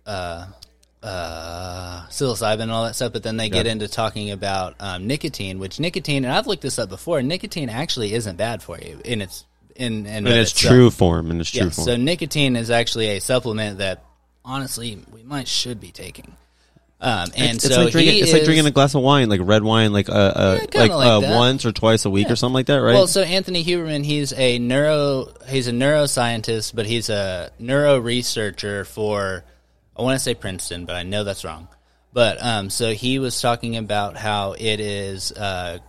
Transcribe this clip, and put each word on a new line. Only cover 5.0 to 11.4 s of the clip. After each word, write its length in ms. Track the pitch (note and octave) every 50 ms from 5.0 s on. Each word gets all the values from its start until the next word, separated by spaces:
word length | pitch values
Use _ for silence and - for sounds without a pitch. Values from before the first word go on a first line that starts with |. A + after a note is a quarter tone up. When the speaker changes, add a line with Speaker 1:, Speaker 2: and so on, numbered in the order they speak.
| F#2+
Speaker 1:
nicotine, 520 | A2+ C3 - - D3+ - - G2+ F#2+ F#2+ F#2+
which 220 | F#2+ G2 - -
nicotine, 440 | D3+ F3+ - F#3+ D3 D#3 C#3+ C#3 B2+
and 80 | B2
I've 140 | C#3+ G3 A#3
looked 160 | C#4 G3 D3
this 160 | - C3+ - -
up 100 | A2+ F#2+
before, 340 | - - - E3 F3 C#3+
nicotine 460 | A#2+ C#3 F3 F3+ - G#3 - F3 C#3+ A#2
actually 460 | G#2+ A#2+ D#3 - - C3 A2 G2+ G#2+
isn't 220 | A#2+ A2+ G#2 E2+
bad 260 | D#2+ G#2+ A#2 A#2 F2+
for 160 | - - E2+ E2
you 220 | - - - - -
in 160 | - A#2+ G#2+
its, 240 | F#2+ F#2 - - - _ _ _ _ _ _
in, 300 | - B2+ A#2+ A2+ G#2+ G2+
in 120 | G2+ G#2+ G#2+
Speaker 2:
In 80 | G2+ A#2+
Speaker 1:
of 40 |
Speaker 2:
its 200 | A#2 A#2 A2 -
Speaker 1:
itself. 200 | - - - A#2
Speaker 2:
true 180 | B2 B2+ B2 A2+
form, 400 | - - F#2+ F2 E2+ D#2+ D#2+ D#2+
in 100 | E2+ E2+